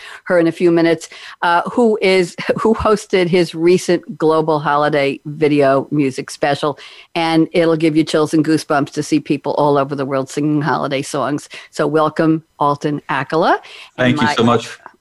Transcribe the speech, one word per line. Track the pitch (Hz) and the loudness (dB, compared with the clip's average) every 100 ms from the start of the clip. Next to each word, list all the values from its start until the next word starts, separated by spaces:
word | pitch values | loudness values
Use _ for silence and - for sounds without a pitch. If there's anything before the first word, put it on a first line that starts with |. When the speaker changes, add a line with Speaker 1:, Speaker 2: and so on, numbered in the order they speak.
| - - | -14 -16
Speaker 1:
her | - 180 | -2 2
in | 165 | 2
a | |
few | 165 175 | 2 2
minutes, | 170 165 160 - - - - | 4 2 0 -4 -20 -20 -4
uh, | 180 170 196 | 0 0 0
who | - 233 214 | 0 2 2
is, | 190 190 170 - - - | 2 2 0 -4 -4 0
who | 220 | 0
hosted | 220 214 208 - 190 175 | 2 0 0 0 0 2
his | 180 165 | 2 0
recent | 160 170 180 - 175 - 151 | 0 2 2 2 -2 -2 -2
global | 156 160 156 151 | 2 2 2 0
holiday | 151 147 147 151 139 143 156 | 0 0 2 2 0 -2 -10
video | 147 151 147 135 139 - | -2 0 4 4 2 0
music | 147 135 131 - | -2 -2 -4 -12
special. | - 147 139 151 - - - - | -4 -2 -2 -4 -6 -14 -20 -12
And | 170 165 165 160 | -4 0 2 2
it'll | 180 165 160 | 2 2 2
give | 160 156 | 2 0
you | |
chills | 151 160 151 | 0 0 0
and | 160 | 0
goosebumps | 151 156 - 143 139 | 2 0 0 -2 -2
to | - | -6
see | - 151 | -2 -2
people | - 147 143 | -2 -4 -2
all | - 147 143 | 0 2 2
over | 139 | 0
the | 143 135 | -4 -4
world | 135 135 | -4 -4
singing | - 151 151 | -4 -2 0
holiday | 147 127 143 139 | 0 -2 -2 -4
songs. | 135 147 120 147 - - - | -4 -4 -4 -6 -8 -20 -16
So | - 151 | -4 -2
welcome, | 156 156 151 160 160 - - | 2 0 0 0 0 -4 -2
Alton | 147 139 156 147 - | -2 0 -4 -6 -6
Akala. | 139 135 160 214 | -6 -2 0 2
And | 403 - - - - | 0 -4 -20 -16 -2
Speaker 2:
Thank | 127 127 | 0 0
you | 147 | 0
Speaker 1:
my | |
Speaker 2:
so | 139 | 0
much. | 117 120 - - - _ | 2 2 -2 -16 -20 _